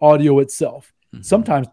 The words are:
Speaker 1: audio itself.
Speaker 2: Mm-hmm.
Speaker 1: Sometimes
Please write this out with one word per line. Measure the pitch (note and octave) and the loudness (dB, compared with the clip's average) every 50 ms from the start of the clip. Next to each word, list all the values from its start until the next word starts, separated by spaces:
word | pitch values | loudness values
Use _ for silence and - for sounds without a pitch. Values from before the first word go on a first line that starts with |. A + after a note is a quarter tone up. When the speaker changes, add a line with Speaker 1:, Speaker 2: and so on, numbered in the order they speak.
Speaker 1:
audio | D3+ D3+ D3+ D3 D3 D3 C#3 C#3 | 2 4 4 4 2 2 2 2
itself. | C#3 C3+ - - D#3+ B2 - - _ _ _ _ _ _ - | 0 -2 -4 -6 -6 -6 -8 -14 _ _ _ _ _ _ -20
Speaker 2:
Mm-hmm. | A#2 G2 | -14 -4
Speaker 1:
Sometimes | - F#3 A3 A3 - - C#3 B2+ - | -2 -2 -2 0 -2 -4 -4 -4 -6